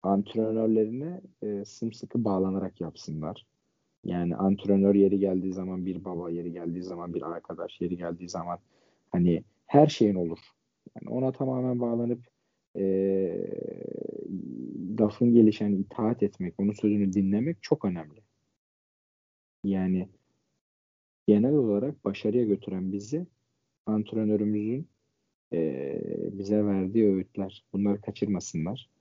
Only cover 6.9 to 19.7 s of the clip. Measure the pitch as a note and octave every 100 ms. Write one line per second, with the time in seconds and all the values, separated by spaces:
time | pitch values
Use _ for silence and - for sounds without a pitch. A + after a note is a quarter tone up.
6.9 | F2 F2 E2+ D#2+ E2+ - E2+ F2 - F2
7.9 | F2 E2+ E2+ F2 F#2 F2 F2 _ _ _
8.9 | _ _ F2+ F2 E2 - _ _ C#3+ D3+
9.9 | - G#2+ F#2+ E2+ E2 - _ _ _ -
10.9 | - - A#2+ C3 B2+ C3 B2+ B2+ B2 A#2+
11.9 | A#2 A#2+ A#2+ - _ _ _ _ - G2
12.9 | F#2+ G2 F#2+ F#2 E2 G1+ G1+ G1+ G1+ G1+
13.9 | G1+ G1+ - - F#2 - A#1 B1+ - F2
14.9 | A2 G#2 - A#2+ A#2 A2 G#2 G#2 G2 G2
15.9 | - A2 A#2+ G2+ - F2+ - G2+ G2+ G#2+
16.9 | G#2 G2 F#2+ F#2+ G2+ C3+ E3+ - - G2+
17.9 | F2 D#2 - _ _ _ _ _ _ _
18.9 | _ _ _ _ _ _ _ G2